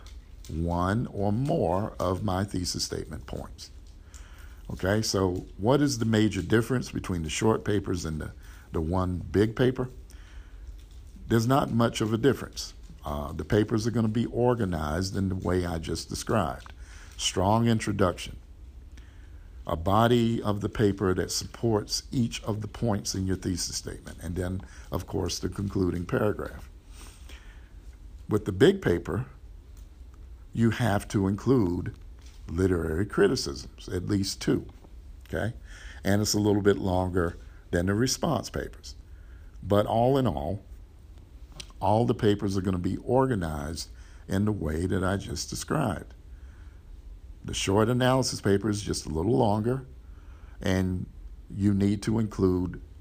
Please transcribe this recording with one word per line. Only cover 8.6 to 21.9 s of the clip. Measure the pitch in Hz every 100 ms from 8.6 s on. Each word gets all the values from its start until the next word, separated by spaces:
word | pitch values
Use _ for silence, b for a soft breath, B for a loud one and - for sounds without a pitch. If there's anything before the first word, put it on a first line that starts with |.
| B
the | 85
one | 80 92 90 90 -
big | 95 110 117
paper? | 131 131 127 - - B B B B B B B - - - - -
There's | 113 113
not | 139 135
much | 117 117 -
of | 110
a | 110
difference. | 131 - - - - - - -
Uh, | 76 73 73
the | 82
papers | 82 104 107 113 113
are |
gonna | 117 110
be | 113 117
organized | 113 120 117 95 82 76 82 92 101
in | 95
the | 95
way | 92 90 87
I | 82
just | 80 82 -
described. | - - 117 78 64 - - B B B B
Strong | - - 92 110 117
introduction, | 110 - 101 92 - - - - - - - - B B B B B B B -
a | 82
body | 85 104 117 120 117 113
of | 107 101
the | 104
paper | - 104 98 98 92
that | 85
supports | - 98 - 117 107 -